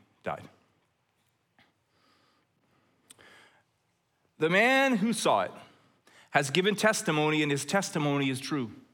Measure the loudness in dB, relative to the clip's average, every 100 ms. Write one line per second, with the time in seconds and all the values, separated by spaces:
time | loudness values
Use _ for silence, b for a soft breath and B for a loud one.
0 | _ _ -10 -10 -12 _ _ _ _ _
1 | _ _ _ _ _ _ _ _ _ _
2 | _ _ _ _ _ _ _ _ _ _
3 | _ B B B B B B _ _ _
4 | _ _ _ -4 2 4 4 4 2 2
5 | 0 0 0 0 0 -6 -20 _ _ _
6 | _ b b -2 0 0 0 2 0 0
7 | -2 0 0 0 0 -2 -2 -2 -2 -2
8 | 0 0 -2 -4 -6 -6 -6 -10 -20